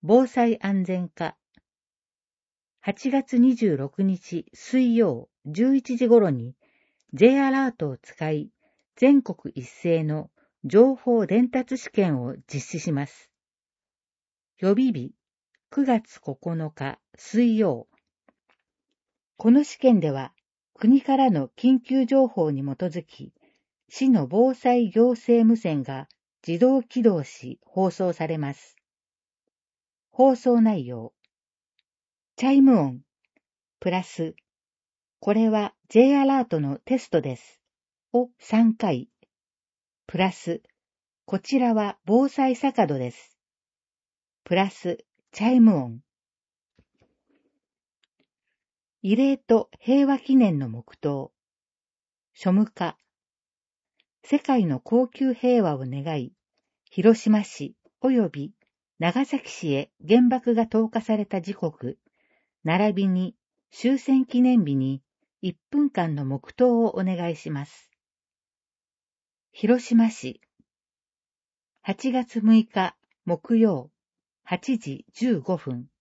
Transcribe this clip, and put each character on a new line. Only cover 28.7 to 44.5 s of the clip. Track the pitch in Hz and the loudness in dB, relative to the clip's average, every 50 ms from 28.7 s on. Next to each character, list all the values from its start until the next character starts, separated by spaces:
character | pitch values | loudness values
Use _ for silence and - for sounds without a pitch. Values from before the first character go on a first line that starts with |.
| _ _ _ _ _ _ _ _ _ _ _ _ _ _ _ _ _ _ _ _ _ _ _ _ _ _ _ _ | _ _ _ _ _ _ _ _ _ _ _ _ _ _ _ _ _ _ _ _ _ _ _ _ _ _ _ _
放 | _ - 254 269 262 | _ 4 4 4 4
送 | 240 - 254 240 233 | 2 0 0 2 4
内 | 226 220 214 175 131 | 4 2 0 -2 -6
容。 | 123 123 117 113 123 _ _ _ _ _ _ _ _ _ _ _ _ _ _ _ _ _ _ _ _ _ _ _ _ _ | -8 -12 -12 -14 -16 _ _ _ _ _ _ _ _ _ _ _ _ _ _ _ _ _ _ _ _ _ _ _ _ _
チ | - 240 | -4 0
ャ | 262 277 | 2 4
イ | 277 269 | 6 6
ム | 269 247 202 | 6 6 4
音。 | 147 135 127 131 _ _ _ _ _ _ _ _ _ _ _ _ _ _ _ _ | 2 -2 -6 -10 _ _ _ _ _ _ _ _ _ _ _ _ _ _ _ _
プ | - 185 | -6 -4
ラ | 175 185 | -4 -4
ス、 | 180 - - - 165 160 - _ _ _ _ _ _ _ _ _ _ _ _ _ _ _ _ _ | -6 -8 -10 -10 -10 -10 -10 _ _ _ _ _ _ _ _ _ _ _ _ _ _ _ _ _
「こ | - 202 208 | -4 -2 0
れ | 220 226 220 | 0 2 0
は | 214 214 208 202 _ _ _ _ | 0 -2 -4 -6 _ _ _ _
J | - 220 247 269 285 | 4 4 6 6 6
ア | 277 277 | 4 2
ラ | 269 269 269 247 | 2 0 0 -2
ー | |
ト | 226 170 156 | -2 -4 -4
の | 147 139 139 - | -4 -4 -6 -10
テ | _ - 254 | _ -4 -4
ス | 254 - - | -4 -4 -2
ト | - 165 | -2 -2
で | - 143 127 | -2 -2 -12
す」 | 120 - _ _ _ _ _ _ _ _ _ _ _ _ _ - | -12 -16 _ _ _ _ _ _ _ _ _ _ _ _ _ -2
を | 240 247 247 _ _ | -2 -2 -2 _ _
三 | - - 214 220 233 226 220 | -8 -2 0 2 2 2 2
回。 | 220 226 196 147 123 - _ _ _ _ _ _ _ _ _ _ _ _ _ _ _ _ _ _ _ _ | 0 -2 -2 -2 -4 -6 _ _ _ _ _ _ _ _ _ _ _ _ _ _ _ _ _ _ _ _
プ | - - | -12 -4
ラ | 170 185 190 | -2 -2 -2
ス、 | 185 - - 175 165 - _ _ _ _ _ _ _ _ _ _ _ _ _ | -2 -6 -10 -10 -10 -10 _ _ _ _ _ _ _ _ _ _ _ _ _
「こ | - - | -8 -8
ち | 196 _ - 269 269 | -8 _ -2 -2 0
ら | 254 240 226 | 2 2 0
は | 214 208 202 - _ _ | 0 -2 -4 -6 _ _
防 | 170 208 240 269 277 | 0 2 2 2 0
災 | - - 269 262 254 | -2 -2 -2 -2 -2
坂 | 240 - 277 - - 202 | -2 -4 -4 0 0 0
戸 | 143 147 | 0 0
で | 135 123 123 | -6 -6 -8
す」。 | 120 - - _ _ _ _ _ _ _ _ _ _ _ _ _ _ _ _ _ _ _ _ _ _ _ _ | -10 -14 -20 _ _ _ _ _ _ _ _ _ _ _ _ _ _ _ _ _ _ _ _ _ _ _ _
プ | - | -2